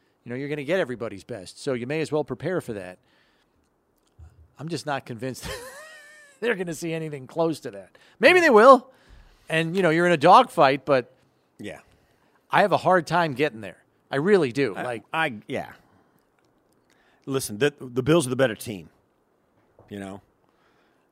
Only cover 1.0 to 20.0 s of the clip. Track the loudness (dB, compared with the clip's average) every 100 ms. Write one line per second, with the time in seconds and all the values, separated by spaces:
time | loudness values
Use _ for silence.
1 | -10 -12 -14 -14 -14 -12 -6 -6 -4 -6
2 | -4 -4 -4 -6 -6 -6 -6 -10 -12 -16
3 | _ _ _ _ _ _ _ _ _ _
4 | _ -20 -20 _ _ -16 -10 -10 -6 -8
5 | -8 -10 -10 -10 -12 -14 -14 -20 -20 -20
6 | -20 -20 -20 -8 -4 -4 -6 -8 -6 -6
7 | -8 -12 -10 -2 -2 -2 -10 -14 -20 _
8 | _ 2 4 6 6 8 10 8 6 _
9 | _ -20 -20 _ -6 -4 -2 0 2 4
10 | 2 4 8 8 6 4 2 2 2 0
11 | 0 _ _ _ _ -16 -16 -16 _ _
12 | _ _ _ _ -4 0 2 0 2 0
13 | 0 -2 -2 -2 -4 -4 -16 -18 _ _
14 | -8 -4 2 2 2 -2 -4 -4 -8 -10
15 | -8 -4 -4 -6 -10 -10 -10 -16 _ _
16 | _ _ _ _ _ _ _ _ _ _
17 | _ _ -6 -6 -4 0 -2 -2 -10 -4
18 | 2 2 2 0 0 -2 -10 -12 -14 _
19 | _ _ _ _ _ _ _ _ -18 -14